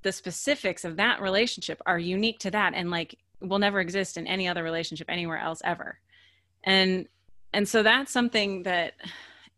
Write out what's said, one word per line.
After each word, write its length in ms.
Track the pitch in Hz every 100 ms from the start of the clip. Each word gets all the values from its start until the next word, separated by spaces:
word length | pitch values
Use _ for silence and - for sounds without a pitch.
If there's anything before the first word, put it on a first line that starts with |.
the 100 | 196
specifics 720 | - 185 - - 285 196 170
of 120 | 175 165
that 240 | 220 -
relationship 600 | 190 196 240 - - 160 -
are 120 | 175
unique 400 | 170 190 226 220
to 100 | 196
that 220 | 208 185
and, 160 | - 175
like, 280 | 170 165 - _ -
will 180 | 190 196
never 200 | 202 202
exist 380 | 175 196 185 170
in 100 | 165
any 220 | 190 180
other 140 | 170
relationship 480 | 165 165 160 156 160
anywhere 280 | 175 170 160
else 220 | 165 165
ever. 340 | - 170 - - _ _ _ _ _ _
And, 440 | 190 190 190 185 - _ - - -
and 160 | 208 202
so 140 | 226
that's 280 | 214 247 277
something 520 | 254 240 220 202 190
that 320 | 185 175 165 - 180 - - - -